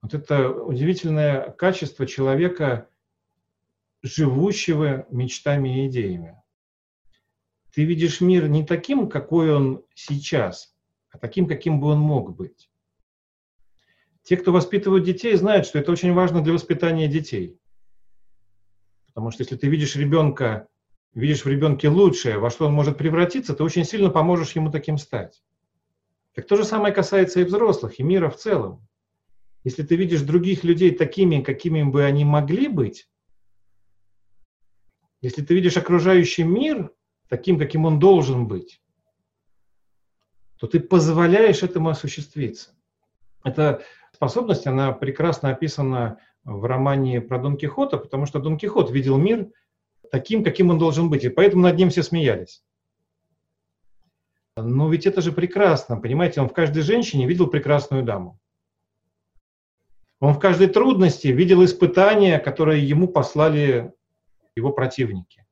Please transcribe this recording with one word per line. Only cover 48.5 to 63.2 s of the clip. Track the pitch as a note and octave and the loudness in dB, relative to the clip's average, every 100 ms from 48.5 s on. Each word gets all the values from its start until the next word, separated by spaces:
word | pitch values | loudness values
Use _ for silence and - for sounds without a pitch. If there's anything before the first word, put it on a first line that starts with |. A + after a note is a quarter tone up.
| D#3 | -6
Кихот | G#3 G#3 A2 | -4 -2 0
видел | B2+ C3 C3+ | 0 0 2
мир | F3 A#3 G3 _ _ _ _ _ - | 2 0 -4 _ _ _ _ _ -6
таким, | - - A3 | -6 -2 -2
каким | F3 - F#3 | -2 2 2
он | E3 | 4
должен | E3 D3 E3+ | 2 2 0
быть, | D3 | 0
и | B2 | -2
поэтому | B2+ G3+ F#3+ | 4 4 6
над | F3+ E3 | 4 4
ним | F#3 | 2
все | E3 | 2
смеялись. | D3+ E3+ C#3+ G2 F2+ - _ _ _ _ _ _ _ _ _ _ _ _ _ _ _ _ _ _ _ - | -2 0 0 -2 -6 -18 _ _ _ _ _ _ _ _ _ _ _ _ _ _ _ _ _ _ _ -10
Но | A2+ B2+ D#3 | -2 0 2
ведь | E3 F#3+ | 2 0
это | G3 | 0
же | E3+ | -2
прекрасно, | D#3 F3 G3 G3 D3+ - A2+ | -2 -4 2 2 2 -2 -6
понимаете, | A2+ C3+ F3 F3 | -4 -2 -2 0
он | B2+ | -4
в | |
каждой | - D#3+ D3+ | 0 -2 0
женщине | D#3 A3+ A#3 C#3+ B2+ | 0 0 0 -2 -2
видел | F3 F3+ | 0 0
прекрасную | D3+ C#3 D3 C#3+ C3+ | 0 0 0 0 -4
даму. | A#2+ G2+ F2+ - _ _ _ _ _ _ _ _ _ _ _ _ _ _ _ _ _ _ | -4 -6 -8 -18 _ _ _ _ _ _ _ _ _ _ _ _ _ _ _ _ _ _
Он | C#3+ | 2
в | D3 | 4
каждой | G3 E3+ F#3+ | 2 4 4
трудности | G3 C4 G#3 F3+ - D3 | 6 4 4 4 2 0
видел | B2+ F3 F3+ | 2 6 6
испытания, | F3+ - F3 F3+ G3 G#3+ G3 D#3+ | 6 4 2 4 4 6 4 4
которые | C#3+ C3 D#3 D3+ C#3 | -2 -2 2 2 2
ему | D3 F3+ | 2 2
послали | E3+ | 0